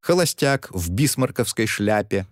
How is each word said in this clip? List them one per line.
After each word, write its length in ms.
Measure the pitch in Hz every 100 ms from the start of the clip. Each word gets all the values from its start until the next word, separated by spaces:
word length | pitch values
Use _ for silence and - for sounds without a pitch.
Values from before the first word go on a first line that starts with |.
Холостяк 680 | - 175 170 - 139 139 -
в 180 | 95 85
бисмарковской 760 | 95 143 - 127 - 117 - 110
шляпе 580 | - 104 107 104 98 95